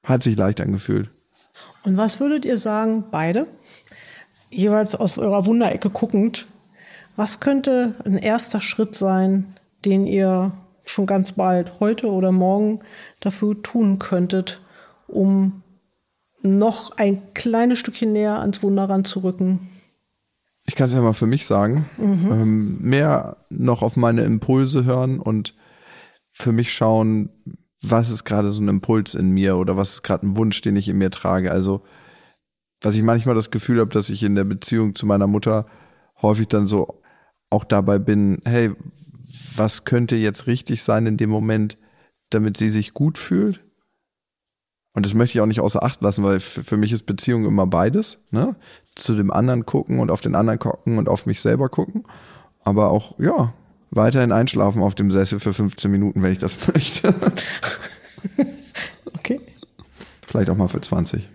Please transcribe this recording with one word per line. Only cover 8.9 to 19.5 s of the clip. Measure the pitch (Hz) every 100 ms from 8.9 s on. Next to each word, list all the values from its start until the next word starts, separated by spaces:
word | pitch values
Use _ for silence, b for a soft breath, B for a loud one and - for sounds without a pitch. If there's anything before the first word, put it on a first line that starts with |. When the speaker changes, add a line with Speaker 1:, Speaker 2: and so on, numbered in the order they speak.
| -
Speaker 2:
sein, | 190 185 190 196 190 - _ _ 202
den | 190 196
ihr | 196 190 185 190 185 - _ -
schon | - 196
ganz | 196 185
bald, | 202 185 180 175 -
heute | 208 220 226
oder | 190 185
morgen, | 185 185 196 214 214 B B B B
dafür | 202 190 208 208
tun | - 240 208 196
könntet, | - 180 180 185 185 - B B B B -
um | - 190 196 190 196 - _ _ _ _ _ _ _
noch | 196 196 220 220 - -
ein | 202 196 -
kleines | - 240 226 240 240
Stückchen | 233 - 226
näher | 214 214 214
ans | 202 -
Wunder | 202 196 196
ranzurücken? | 196 190 190 185 180 185